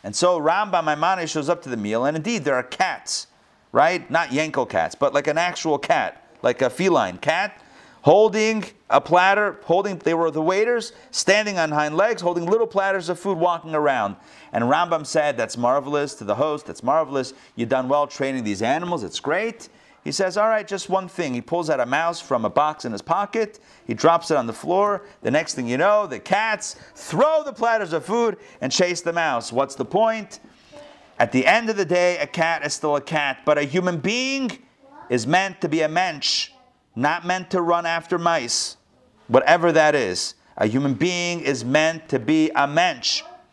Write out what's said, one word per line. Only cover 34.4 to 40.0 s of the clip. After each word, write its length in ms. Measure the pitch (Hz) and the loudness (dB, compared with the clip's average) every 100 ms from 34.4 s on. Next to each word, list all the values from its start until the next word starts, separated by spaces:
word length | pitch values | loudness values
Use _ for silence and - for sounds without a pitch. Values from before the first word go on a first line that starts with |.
| 254 - _ _ - - - | -4 -8 _ _ -20 -20 -4
is 160 | 123 113 | -2 2
meant 340 | 175 190 - | 0 0 -6
to 60 | 165 | -4
be 140 | 160 | 0
a 80 | 156 | 0
mensch, 600 | 165 185 151 - - - _ _ _ _ 113 | 0 -2 -2 -4 -4 -6 _ _ _ _ -2
not 300 | 143 170 170 | -2 -2 -2
meant 240 | 185 180 | -4 -2
to 120 | 185 | -2
run 240 | 170 170 170 | 0 0 0
after 320 | 170 - 175 | -4 -2 -2
mice, 580 | 170 165 120 - - - _ _ _ _ - | 0 0 -2 -6 -6 -12 _ _ _ _ 2
whatever 440 | 123 143 170 170 | 4 6 6 6
that 240 | 160 151 | 4 4
is. 400 | 147 | 4